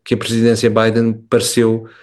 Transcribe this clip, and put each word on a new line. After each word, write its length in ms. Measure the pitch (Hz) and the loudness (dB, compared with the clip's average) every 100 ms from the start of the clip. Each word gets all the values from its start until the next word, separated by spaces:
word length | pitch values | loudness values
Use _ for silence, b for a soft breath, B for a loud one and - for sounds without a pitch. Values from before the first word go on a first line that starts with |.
| - | -6
que 80 | |
a 40 | 113 | -6
presidência 520 | - 113 117 110 117 | -2 0 2 2 0
Biden 440 | 107 113 113 113 113 - | 2 0 0 -2 -4 -2
pareceu 600 | 120 113 - 113 113 113 B | -2 0 0 0 0 -6 B